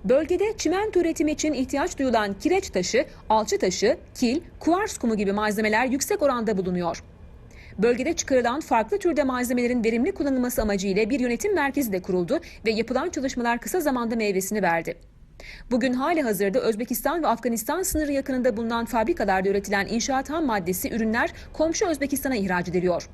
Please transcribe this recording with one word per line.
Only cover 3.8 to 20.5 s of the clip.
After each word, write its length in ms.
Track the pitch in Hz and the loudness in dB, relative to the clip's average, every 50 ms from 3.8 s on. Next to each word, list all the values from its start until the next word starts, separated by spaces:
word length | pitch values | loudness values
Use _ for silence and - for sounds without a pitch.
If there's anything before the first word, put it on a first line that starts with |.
| 196 226 320 - - - - | 2 2 2 0 -4 -18 -4
kil, 260 | - 254 226 262 330 - - - - | 0 0 2 2 0 -4 -8 -18 -2
kuvars 380 | - 311 339 381 427 415 - - | 2 2 2 2 0 -4 -4 -2
kumu 180 | - 233 220 | 0 0 0
gibi 160 | 202 208 190 | 2 0 0
malzemeler 540 | 196 208 214 214 208 208 220 214 214 220 254 | 0 0 0 0 0 0 0 2 2 2 2
yüksek 360 | 269 247 277 - - 415 403 | 2 0 -2 0 -2 0 2
oranda 340 | 302 277 254 240 220 220 214 | 2 2 2 2 0 0 0
bulunuyor. 460 | 185 185 185 180 180 175 165 - - - - - - - - - - - - - - - - - - | 0 0 -2 -2 0 -2 -2 -4 -6 -12 -18 -20 -20 -20 -20 -20 -20 -20 -20 -20 -20 -20 -14 -2 2
Bölgede 340 | 202 233 247 233 262 311 | 2 2 4 2 0 -2
çıkarılan 480 | 320 - - - 269 254 233 233 247 311 | -2 -2 0 2 2 2 4 2 -2 -2
farklı 380 | 302 - 269 226 214 220 403 392 | 0 2 2 2 2 2 -2 0
türde 260 | - 349 302 294 285 | 0 2 2 2 0
malzemelerin 600 | 262 254 247 247 233 262 247 240 233 247 247 208 | 0 0 -2 -2 0 0 0 0 0 0 2 2
verimli 280 | 226 226 233 254 381 | 2 2 2 0 0
kullanılması 500 | 392 - 302 285 269 254 247 247 240 - | 0 -2 -2 0 0 0 0 0 0 0
amacıyla 480 | 220 214 202 190 185 202 185 202 226 208 | 0 0 0 0 0 0 2 2 2 2
bir 100 | 269 262 | 0 0
yönetim 340 | 247 247 240 226 - 415 403 | 0 0 -2 0 0 0 2
merkezi 380 | 330 285 277 269 294 277 220 | 2 0 0 0 0 -2 0
de 100 | 190 185 | -2 -4
kuruldu 380 | 185 - 185 180 175 165 254 339 - - - - - | -2 0 0 0 2 0 0 -2 -2 -8 -20 -4 -2
ve 40 | 226 | 0
yapılan 400 | 220 214 226 - 254 262 302 359 | 0 0 -2 0 0 -2 -2 -2
çalışmalar 480 | 339 311 262 269 262 247 233 233 233 233 | -4 -2 -4 -2 -2 -2 0 0 0 0
kısa 220 | - 233 - 370 | -2 -2 -2 0
zamanda 360 | 302 294 254 247 233 226 247 | 2 2 0 0 0 -2 0
meyvesini 460 | 226 214 208 190 190 190 - 208 214 | 0 0 0 0 0 -2 -2 -2 0
verdi. 340 | 185 170 165 165 165 165 - - - - - - - - - - - - - - - - | 2 2 2 0 -2 -4 -10 -10 -16 -20 -20 -20 -20 -20 -20 -20 -18 -18 -18 -18 -4 -2
Bugün 220 | 240 240 233 262 | 0 2 2 2
hali 300 | 247 254 269 311 349 320 | 0 0 0 2 2 2
hazırda 380 | 285 226 208 196 202 196 190 208 | 2 0 0 2 0 2 2 2
Özbekistan 600 | - 226 233 202 247 - 247 - - 269 311 349 | 2 2 0 0 -2 -4 -4 -2 0 0 0 2
ve 40 | 302 | 2
Afganistan 560 | 220 233 233 - 247 233 220 - - 294 359 | 2 0 2 0 -2 -2 -2 -2 -2 -2 -2
sınırı 300 | 381 - - 302 302 285 | -2 -2 -2 -2 0 0
yakınında 440 | 285 269 277 - 254 254 233 254 208 | -2 -2 -2 -2 -2 2 2 0 0
bulunan 280 | 220 233 226 233 233 233 | 0 -4 -2 -2 -2 -2
fabrikalarda 640 | - - 226 220 247 349 - 226 196 190 190 185 196 | 0 0 0 2 2 0 0 2 2 2 2 2 2
üretilen 380 | 196 202 202 202 202 196 196 | 0 0 0 0 0 0 0
inşaat 440 | - 208 233 - - 262 262 269 - | 0 -2 -2 0 0 -2 -2 -2 -2
ham 160 | 294 339 330 | -4 -2 0
maddesi 440 | 254 | 0